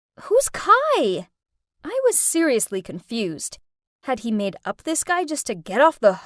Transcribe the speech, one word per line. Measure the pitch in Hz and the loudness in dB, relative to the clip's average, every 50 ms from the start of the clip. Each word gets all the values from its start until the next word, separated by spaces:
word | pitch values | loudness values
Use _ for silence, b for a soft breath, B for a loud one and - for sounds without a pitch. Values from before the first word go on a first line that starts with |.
| _ _ _ - | _ _ _ -16
Who's | - - 392 508 554 - | -4 0 2 2 2 2
Kai? | - - - 359 427 494 571 640 571 427 294 208 185 156 175 - _ _ _ _ _ _ _ _ _ _ | -2 -2 2 4 4 4 4 2 2 2 2 2 0 -2 -6 -10 _ _ _ _ _ _ _ _ _ _
I | - 285 427 523 539 | -12 -8 -4 0 2
was | 494 415 - | 2 2 2
seriously | - - - 330 330 311 254 220 - - - 190 | 0 0 0 2 2 2 2 0 0 -2 -6 -8
confused. | 196 - - 175 - - 233 226 214 175 156 143 - - - - _ _ _ _ _ _ _ _ _ | -8 -8 -12 -14 -12 -8 -6 -6 -4 -4 -6 -8 -10 -12 -12 -14 _ _ _ _ _ _ _ _ _
Had | - 262 240 | -4 -4 -4
he | 233 233 | -2 -2
made | 220 208 202 196 - - - | -2 -2 -2 -4 -6 -8 -10
up | 185 202 _ | -10 -10 _
this | - 311 330 311 - | -6 -4 -4 -2 -2
guy | - 359 349 370 | -2 0 -2 -2
just | 294 311 277 - | -2 -4 -6 -6
to | - 220 | -6 -8
get | 175 160 - 185 220 | -8 -8 -4 0 4
off | 285 320 311 - | 4 4 4 4
the | - 208 180 170 - | 4 2 2 2 -2